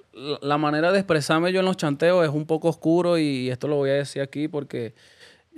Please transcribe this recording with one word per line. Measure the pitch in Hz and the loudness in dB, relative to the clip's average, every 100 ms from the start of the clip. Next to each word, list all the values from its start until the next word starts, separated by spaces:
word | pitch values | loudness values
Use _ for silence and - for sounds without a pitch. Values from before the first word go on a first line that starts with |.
| - | -20
la, | - 139 143 | -12 -8 -6
la | 139 147 | -2 0
manera | 151 151 170 | 0 2 2
de | 196 | 2
expresarme | 190 156 139 160 175 | 2 0 2 0 2
yo | 185 | 2
en | 185 | 0
los | 185 | 0
chanteos | 156 139 165 180 156 | -2 2 4 4 2
es | |
un | 151 156 | 0 -2
poco | 156 165 | 0 0
oscuro | 151 160 170 175 170 | 0 2 2 2 2
y, | |
y | 147 135 127 | 0 -2 -4
esto | 123 139 | -4 -2
lo | 147 | 0
voy | 139 | 2
a | |
decir | 139 139 139 | 0 -2 -6
aquí | 139 139 156 | -6 -4 -6
porque, | 151 - 127 110 - - - - _ _ | -6 -6 -8 -8 -12 -20 -20 -20 _ _